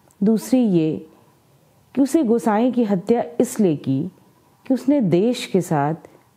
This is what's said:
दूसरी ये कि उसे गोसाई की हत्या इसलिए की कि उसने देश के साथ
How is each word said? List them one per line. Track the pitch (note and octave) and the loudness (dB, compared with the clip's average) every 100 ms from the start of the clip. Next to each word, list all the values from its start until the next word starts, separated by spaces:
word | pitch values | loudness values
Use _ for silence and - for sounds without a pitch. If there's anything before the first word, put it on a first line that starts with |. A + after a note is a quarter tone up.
| _ - | _ -2
दूसरी | G3+ A3 - B3+ | 0 0 0 0
ये | A3+ E3+ D#3 - - - _ _ _ _ _ _ _ B3 | 2 2 2 -2 -10 -20 _ _ _ _ _ _ _ -2
कि | |
उसे | C4+ E4 | 0 2
गोसाई | A#3 A#3 A3+ G#3 B3+ | 0 0 0 0 0
की | B3 | 0
हत्या | G#3 F#3 - A#3+ - - | 0 0 0 -2 -2 -4
इसलिए | B3 - F#3+ C#3+ | -4 0 0 0
की | - C3+ F3+ - _ _ _ _ - | -2 -4 -4 -12 _ _ _ _ -4
कि | |
उसने | B3+ - D4 | -2 0 0
देश | F#3+ F3 A3+ A#3+ - | 2 2 0 -2 -2
के | F#3 | -2
साथ | E3 D3+ D3 E3 - _ _ | 0 -2 -2 -4 -12 _ _